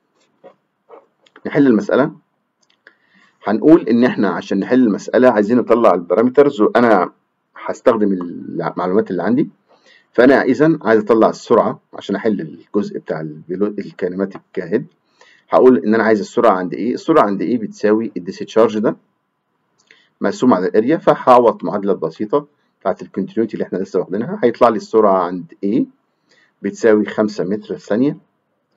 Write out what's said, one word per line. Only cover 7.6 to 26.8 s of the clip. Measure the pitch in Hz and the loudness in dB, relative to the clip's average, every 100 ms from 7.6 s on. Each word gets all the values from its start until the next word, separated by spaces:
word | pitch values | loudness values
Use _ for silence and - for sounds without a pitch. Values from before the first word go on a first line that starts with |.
| - - 131 110 101 | -12 -2 0 2 0
المعلومات | 92 85 85 - - 80 87 90 101 110 | -2 -6 -12 -12 -8 -8 -6 -2 -2 -2
اللي | 90 | -4
عندي. | 92 127 - _ _ _ _ _ _ | -2 -2 -2 _ _ _ _ _ _
فأنا | - 127 120 | 2 4 4
إذا | 123 127 160 160 | 2 2 2 0
عايز | 107 110 | 2 0
أطلع | 107 113 92 | 2 2 2
السرعة | - - 110 95 151 _ | 0 0 0 2 -6 _
عشان | - - 101 | -18 -8 -4
أحل | 113 90 | -4 -4
الجزء | 78 - _ 104 98 - | -8 -16 _ -6 -6 -10
بتاع | - 80 | -10 -10
الفيلو-، | 78 76 80 92 104 104 | -10 -14 -12 -6 -6 -6
الكينيماتيك | 80 - 90 92 98 - _ 95 | -14 -8 -8 -6 -8 -8 _ -12
هيد. | 82 110 160 _ _ _ _ _ - | -6 -6 -6 _ _ _ _ _ -2
هقول | - 127 123 | 4 6 4
إن | 107 | 2
أنا | 113 | 0
عايز | 110 107 | 2 0
السرعة | 98 120 113 | -2 0 2
عند | 92 90 | 2 -4
إيه؟ | - 113 | -6 -6
السرعة | 101 - 156 | -6 0 2
عند | 104 98 | 2 -2
إيه | 87 120 | -4 -4
بتساوي | 101 - 104 110 113 90 | -6 -4 0 0 -2 -10
الديسشارج | 87 - 98 110 113 107 | -12 -12 -4 2 2 2
ده | 127 - _ _ _ _ _ _ _ _ _ _ _ _ | -4 -6 _ _ _ _ _ _ _ _ _ _ _ _
مقسوم | 104 98 127 | -6 0 0
على | 92 92 | 2 2
الأريا، | 104 120 160 | 0 0 0
فهعوض | - - 131 123 117 104 | 0 0 4 4 4 0
معادلة | 90 101 98 | -6 -6 -4
بسيطة | 87 80 - 107 147 147 _ _ _ | -4 -6 -8 -4 -4 -4 _ _ _
بتاعت | 98 92 | -8 -8
الكونتينيوتي | 92 101 92 110 110 | -10 -10 -8 -6 -6
اللي | - | -6
إحنا | 92 92 | -8 -6
لسه | 95 92 | -4 -6
واخدينها، | 85 98 139 208 | -4 -8 -8 -2
هيطلع | 120 113 120 | -2 2 0
لي | 104 | 0
السرعة | - 110 104 95 | -2 2 2 2
عند | 87 90 82 - | -2 -8 -12 -8
إيه | 101 120 269 _ _ _ _ _ _ _ | -4 -2 -4 _ _ _ _ _ _ _
بتساوي | 101 101 | -10 0